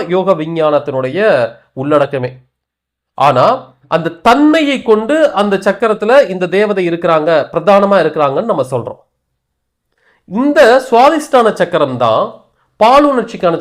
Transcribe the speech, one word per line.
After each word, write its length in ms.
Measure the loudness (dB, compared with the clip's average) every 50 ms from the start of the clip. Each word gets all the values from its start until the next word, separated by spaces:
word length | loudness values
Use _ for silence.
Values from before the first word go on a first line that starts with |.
| -2 -2 -2
யோக 200 | -2 0 0 -2 -2
விஞ்ஞானத்தினுடைய 800 | -4 -6 -4 -2 0 0 0 -2 -2 -4 -6 -6 -6 -4 -4 -2 0 0 0 0 -2 -4 -6 -12 _ _ _ -8
உள்ளடக்கமே. 480 | -4 -2 0 0 0 -2 -4 -6 -8 -8 -10 -16 _ _ _ _ _ _ _ _ _ _ _ _ _ _ _
ஆனா 260 | -2 0 0 2 2 2 2 0 -2 -6 -14 _ _ _ -6 -6
அந்த 180 | -4 -4 -6 -8 -2 0
தன்மையை 500 | 2 2 4 4 2 2 2 0 0 -2 -2 0
கொண்டு 280 | 0 0 0 0 0 0 0 0 0 0 -2
அந்த 160 | -2 -2 -2 -2 0
சக்கரத்துல 460 | -2 -2 0 -2 -4 -2 -2 0 2 2 2 2 0 -2
இந்த 160 | -6 -4 -2 0
தேவதை 300 | 0 0 0 -2 -2 -4 -4
இருக்கிறாங்க, 420 | -4 -2 -2 0 0 0 0 0 0 0 -2 -2
பிரதானமா 460 | -6 -2 0 2 2 2 2 2 2 0 0
இருக்கிறாங்கன்னு 480 | 0 0 -2 -2 -2 -2 -2 -4 -2
நம்ம 140 | -4 -4 -4 -4
சொல்றோம். 280 | -6 -8 -8 -10 -14 -18 _ _ _ _ _ _ _ _ _ _ _ _ _ _ _ _ _ _ _ _ _ _ _ _ _ -8
இந்த 300 | -4 -2 -2 0 4 4 4 6 4 2 2
சுவாதிஷ்டான 640 | 0 2 4 4 4 2 0 -2 0 0 2 2 2 0 -2
சக்கரம் 360 | -2 -2 -2 -2 -2 -2 -2 -2 0
தான் 200 | 0 0 0 -2 -4 -8 -14 _ _ _ _ _ _ _ 0
பாலுணர்ச்சிக்கான 800 | 2 4 4 4 4 2 0 -2 -4 -6 -6 -4 -2 -2 -2 -2